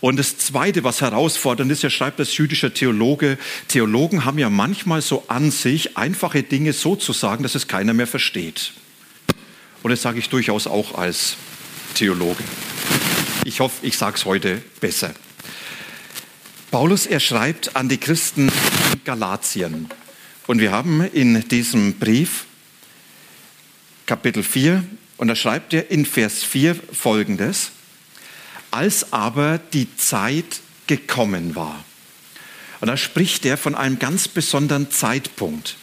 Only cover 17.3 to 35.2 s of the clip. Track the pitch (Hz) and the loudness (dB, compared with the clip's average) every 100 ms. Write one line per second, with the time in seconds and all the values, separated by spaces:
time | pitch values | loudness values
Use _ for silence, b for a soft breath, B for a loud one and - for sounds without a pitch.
17.3 | 117 113 113 - 131 131 135 - 165 - | 2 0 -2 -4 -2 0 0 0 0 0
18.3 | - 135 - - - - 113 - 120 101 | 2 2 2 0 2 2 0 -4 -4 -2
19.3 | 98 - 107 87 80 78 - B B B | -2 -4 -2 -4 -6 -10 -14 B B B
20.3 | B - 120 107 101 170 156 175 156 127 | B 0 2 4 2 2 2 2 4 6
21.3 | 113 113 120 117 120 101 95 107 117 175 | 6 4 0 2 2 2 2 2 4 2
22.3 | - - - - - B B B B B | -2 -10 -20 -20 -20 B B B B B
23.3 | B B B - - - - - 113 123 | B B B -20 -20 -20 -16 -4 0 0
24.3 | 110 98 151 143 185 180 208 - - 120 | 0 -2 2 4 4 0 -10 -20 -2 0
25.3 | 113 120 127 - 160 165 147 143 - 107 | 2 0 -2 0 -2 2 0 2 2 0
26.3 | - - 135 151 175 - - 123 107 104 | 0 -2 2 4 2 -4 -2 2 2 2
27.3 | 98 101 196 - - - - - B B | 0 0 -2 -6 -10 -20 -20 -20 B B
28.3 | B B B B 117 180 - - 123 107 | B B B B 0 0 0 -2 -2 0
29.3 | 120 147 160 165 147 117 - - 110 104 | 0 0 0 -2 -2 -2 -2 -2 0 0
30.3 | 147 165 - - - - 143 - 131 110 | -2 -4 -10 -14 -16 -2 -2 0 0 2
31.3 | 92 85 80 78 76 78 - - - - | 0 -4 -6 -8 -10 -16 -20 -20 -20 -20
32.3 | B B B B B 110 135 - - 180 | B B B B B -2 0 -2 2 2
33.3 | - 131 147 151 143 135 131 127 180 - | 2 2 2 0 0 -2 0 0 0 -2
34.3 | - 156 143 143 143 143 - 117 127 | -2 0 2 2 0 0 0 0 0